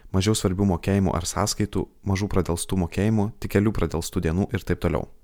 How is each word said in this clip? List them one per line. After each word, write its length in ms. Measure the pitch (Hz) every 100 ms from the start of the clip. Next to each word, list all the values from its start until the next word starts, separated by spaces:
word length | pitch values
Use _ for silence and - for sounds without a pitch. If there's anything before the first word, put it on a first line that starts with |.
| -
mažiau 240 | 95 95 110
svarbių 320 | 101 92 101
mokėjimų 420 | 85 - 98 95 -
ar 80 | -
sąskaitų, 600 | - 104 - 104 98 - -
mažų 240 | - 95 101
pradelstų 440 | 98 85 85 - 95
mokėjimų, 460 | 85 - 104 110 101 -
tik 160 | 98 101
kelių 160 | 104
pradelstų 480 | 101 85 80 - 92 85
dienų 200 | 85 101
ir 120 | 98 -
taip 120 | 87
toliau. 240 | 87 71 - -